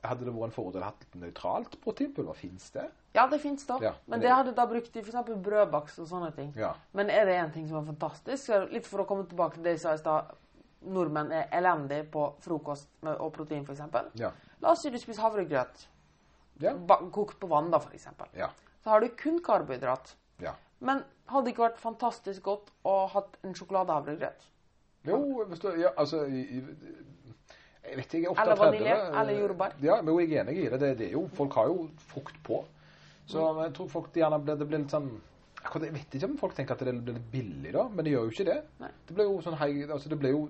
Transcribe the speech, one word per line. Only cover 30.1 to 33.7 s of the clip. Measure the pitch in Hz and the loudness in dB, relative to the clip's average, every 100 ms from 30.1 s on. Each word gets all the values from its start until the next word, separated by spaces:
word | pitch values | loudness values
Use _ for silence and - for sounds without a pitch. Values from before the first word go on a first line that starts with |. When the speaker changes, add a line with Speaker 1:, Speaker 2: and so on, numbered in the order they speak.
| 165 | 4
Speaker 1:
jeg | 170 | 4
er | 147 | 2
enig | 98 165 | 0 -2
i | 143 | 0
det. | 127 | 2
Det, | 143 135 | 0 0
det | 101 | -2
er | 113 | -2
jo, | 175 | -4
folk | - 143 | -2 -2
har | 127 113 | 2 2
jo | 180 160 - | 2 -4 -12
frukt | - - - - | -14 -14 -12 -16
på. | - 113 - - - - - - - | -4 -4 -4 -18 -20 -20 -20 -20 -8
Så | 156 | 0
Speaker 2:
Mm. | 160 156 | 0 2
Speaker 1:
jeg | 160 | -2